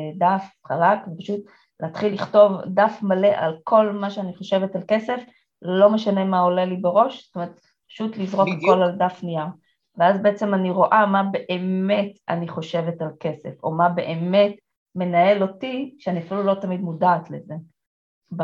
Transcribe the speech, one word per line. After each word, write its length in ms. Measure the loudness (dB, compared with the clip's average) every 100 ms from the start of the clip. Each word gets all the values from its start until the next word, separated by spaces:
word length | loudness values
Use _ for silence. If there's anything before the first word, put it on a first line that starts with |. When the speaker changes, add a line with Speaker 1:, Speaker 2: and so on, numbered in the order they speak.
| -8 -2
Speaker 1:
דף 260 | 0 0 -4 _ -8
חלק, 320 | 0 2 2 -2
ופשוט 260 | -12 -8 -8 -10 _ _ _
להתחיל 340 | -10 -4 -2
לכתוב 380 | -2 2 6 6 4 -2
דף 320 | 2 2 2
מלא 260 | -2 2 4
על 300 | 2 0 -4
כל 280 | 2 4 4
מה 180 | 0 -6
שאני 260 | -6 -8 -10
חושבת 400 | -2 -2 -2 -6
על 60 | -2
כסף, 320 | -2 -2 -6 -8 _ _ _
לא 280 | -4 4 4
משנה 360 | 4 0 0 2
מה 140 | 2
עולה 260 | 2 2 0
לי 100 | -2
בראש, 500 | 2 4 2 0 -14
זאת 100 | -10
אומרת, 240 | -10 -12 _ _ _
פשוט 280 | -8 -8 -6
לזרוק 300 | -4 0 0
Speaker 2:
בדיוק. 160 | 2
Speaker 1:
הכל 200 | 2 4
על 80 | 2
דף 280 | 0 -2 -4
נייר. 220 | -8 -6 -6 -10 _ _ _ 0
ואז 260 | 2 4
בעצם 320 | 0 0 0
אני 180 | 0 0
רואה 340 | 2 4 4 4
מה 180 | 2
באמת 880 | 0 -4 -4 -4 -2 -2 0 0 -2 -8 -6
אני 180 | -6 -6
חושבת 540 | -8 -6 -4 -4 -6
על 80 | -8 -6
כסף, 440 | -8 -8 -12 -10
או 80 | -6
מה 180 | 0 0
באמת 680 | 0 -4 -4 0 2 2 0 _ _ _ -8
מנהל 480 | -2 2 4 2
אותי, 520 | 0 -4 -8 -8 -8 -10
שאני 200 | -6 -6
אפילו 240 | -6 -2
לא 100 | -2 -2
תמיד 200 | -4 -6
מודעת 500 | -6 -2 0 0 -4
לזה, 220 | -14 -14 -16 -16 _ _ _ _ _ _
ב-, 120 | -4